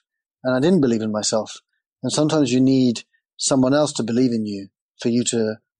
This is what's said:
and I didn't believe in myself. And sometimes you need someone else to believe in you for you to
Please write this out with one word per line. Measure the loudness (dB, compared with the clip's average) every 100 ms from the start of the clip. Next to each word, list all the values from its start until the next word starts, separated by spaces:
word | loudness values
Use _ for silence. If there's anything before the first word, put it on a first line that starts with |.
| _ _ _ _
and | -4 0
I |
didn't | 2 2
believe | 2 0
in | -2
myself. | -4 -2 -2 -4 -12 _ _ _ _
And | -6
sometimes | -2 0 0 2
you | 2
need | 4 4 2 0 -8 _ _ -8
someone | -2 0 2
else | 2 0
to | -2
believe | -2 0 0
in | 0 -4
you | -8 -12 _ _ _
for | -2
you | -2
to | 0 -2 -2 -4 _ _